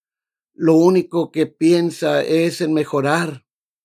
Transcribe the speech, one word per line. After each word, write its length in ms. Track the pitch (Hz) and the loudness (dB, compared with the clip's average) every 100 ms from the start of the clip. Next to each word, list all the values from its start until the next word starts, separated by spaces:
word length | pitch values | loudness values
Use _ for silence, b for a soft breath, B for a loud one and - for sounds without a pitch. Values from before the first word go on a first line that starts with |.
| _ _ _ _ _ | _ _ _ _ _
lo 220 | - 165 160 | -2 2 4
único 560 | 170 185 175 170 156 | 4 2 0 -4 -4
que 160 | 160 156 | -4 -4
piensa 760 | - 160 175 170 - 151 147 | 0 2 2 0 -4 -4 -2
es 380 | - 160 165 160 | -2 -2 -2 -2
en 120 | 160 | -2
mejorar. 720 | 156 147 147 135 160 165 135 _ _ _ _ | -2 -2 -2 0 -2 -4 -10 _ _ _ _